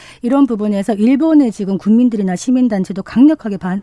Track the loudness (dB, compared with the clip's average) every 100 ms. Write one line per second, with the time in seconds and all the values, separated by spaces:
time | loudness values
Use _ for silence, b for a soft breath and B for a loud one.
0 | B B -2 2 2 0 -2 -2 -2 0
1 | 2 2 2 2 2 -2 -6 -4 0 2
2 | 2 0 -4 -4 -2 0 0 -2 -4 -8
3 | -4 2 4 2 -6 -8 -6 -8